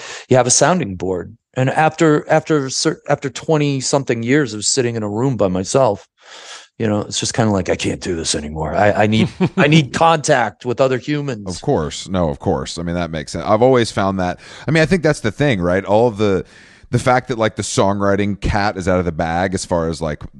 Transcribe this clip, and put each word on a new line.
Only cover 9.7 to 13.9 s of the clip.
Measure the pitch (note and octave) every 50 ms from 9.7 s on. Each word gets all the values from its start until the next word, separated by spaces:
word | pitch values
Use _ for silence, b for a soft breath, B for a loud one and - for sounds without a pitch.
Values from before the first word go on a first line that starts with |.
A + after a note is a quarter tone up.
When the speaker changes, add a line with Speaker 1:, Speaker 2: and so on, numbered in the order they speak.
| D#3 D#3+ C#3+ B2 -
Speaker 1:
contact | - E3 E3 E3 D3+ - D#3 D3 B2 A2+ G#2 - _ -
with | B2 A#2 -
other | C3+ C3 C3 A#2+
humans." | - D3 D3 D3 C#3+ C#3 B2 G#2+ G2+ F#2+
Speaker 3:
Of | F2+ -
course. | - D3 C3+ F#2 D2+ D2 - - -
No, | D#2 F#2+ F#2 F2 D2+
of | C#2 -
course. | - G2+ D#2+ C2+ - - -
I | E2
mean, | F2 E2+ E2+
that | F2 F2 D#2
makes | E2 D#2 C#2+ -
sense. | - F2 C#2
I've | E2+ G#2+ G#2+
always | A#2+ C3 C3 A#2+ A2+ -